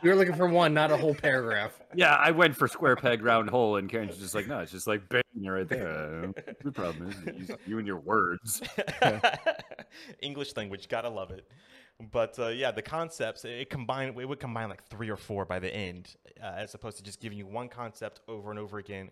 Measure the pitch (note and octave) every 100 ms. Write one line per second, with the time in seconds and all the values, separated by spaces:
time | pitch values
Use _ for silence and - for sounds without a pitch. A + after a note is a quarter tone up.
0 | E3+ G3 F3+ D#3+ F3+ E3+ E3+ D3+ D#3 D3+
1 | D#3 C#3+ D#3 C3 A#2 G#2+ A2 - - F3
2 | E3+ C#3+ D3 E3 E3+ C#3 B2+ - D3+ B2
3 | B2+ A#2 A2+ A#2 G#2+ B2 A2+ G2+ G2 A2+
4 | G#2 F#2+ F#2+ G#2 G2+ C3+ E2 F#2+ A2 G#2+
5 | F#2+ B2 - A2 F#2+ F#2+ F#2 B2+ F#2 D#2
6 | D#2 D#2+ F2+ G2 - - C#3+ C3 F2+ D#2
7 | F2 G2 F2 - F#2 - - A2 G2+ F#2
8 | D2+ A2 F#2 F2 A2+ - - - - -
9 | B3 - A#3 - - - - - - -
10 | - - C#3 C#3+ C#3 - G#2 G2 - A#2
11 | A#2 A2 F#2 F#2+ - C3 _ - - _
12 | A2 A#2+ A2+ A#2+ A#2 A#2 C3 A2 G#2+ D#3+
13 | E3 - A2+ - A2+ A#2+ C#3 C#3+ A#2 C3
14 | C3 A#2+ C3 C#3 - A2+ A2+ F#2+ _ G#2
15 | A2 G#2 - G2+ F#2 F2+ F2+ G#2 F#2+ F2+
16 | F2+ - - - G#2 F2+ G#2+ - A#2 -
17 | G2+ G2 A2+ G#2 G2 G#2+ B2 A#2+ A#2 -
18 | A2 - - A2 G#2 G#2+ G#2 G#2 G2 G2
19 | F#2+